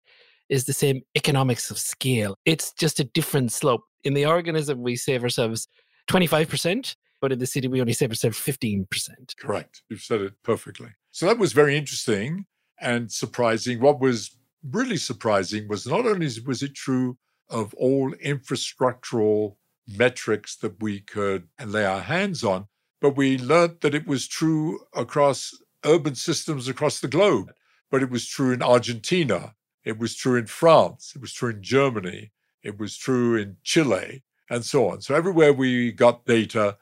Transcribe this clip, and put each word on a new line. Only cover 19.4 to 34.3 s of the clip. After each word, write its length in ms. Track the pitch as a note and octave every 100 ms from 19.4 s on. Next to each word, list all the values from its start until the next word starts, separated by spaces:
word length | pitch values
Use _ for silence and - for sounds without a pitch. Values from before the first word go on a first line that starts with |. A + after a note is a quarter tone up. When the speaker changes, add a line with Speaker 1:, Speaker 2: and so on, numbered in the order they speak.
| G#2+ - _ _ - G2+
Speaker 2:
metrics 600 | B2 B2+ - G#2+ - -
that 260 | A2 G2
we 180 | G#2+ G2+
could 480 | - G#2 G2+ F#2+ E2+ -
lay 200 | A2 G#2
our 180 | G2+ F#2+
hands 420 | F2+ E3+ G3+ D3+
on, 220 | A2+ F#2 G2+ _ _ _
but 160 | D3 C3+
we 220 | C3+ C3
learnt 420 | B2+ E3 E3+ E3+
that 140 | D3+
it 120 | C#3+ C3
was 220 | C3+ -
true 520 | - D#3+ D#3 D#3 G3 -
across 600 | - A#2+ D3+ C#3+ C3 - - _ _
urban 300 | D3 E3+ D3
systems 540 | B2+ - - - D3 B2
across 320 | B2+ D3 -
the 80 | C3
globe. 440 | C#3+ G3+ B2 F#2 _ _ _ _
But 120 | C3
it 80 | C3
was 160 | A#2+ -
true 260 | - C3
in 100 | B2
Argentina, 920 | - B2 A2+ A#2 - F3+ C#3+ F2 - _ _ _
it 160 | - A2
was 160 | A2+
true 220 | - C3 B2
in 100 | A2
France, 680 | - E3 D3+ F2+ - -
it 80 | D3
was 100 | A2+
true 180 | - B2
in 120 | G#2
Germany, 720 | F#2 B2+ C#3 A2 F#2 G2 A2 _ _ _
it 160 | - G#2
was 180 | G#2 -
true 400 | - B2+ A#2+ A#2
in 200 | G2+ F#2+
Chile, 640 | - E3 C#3+ F#2 - C3+ -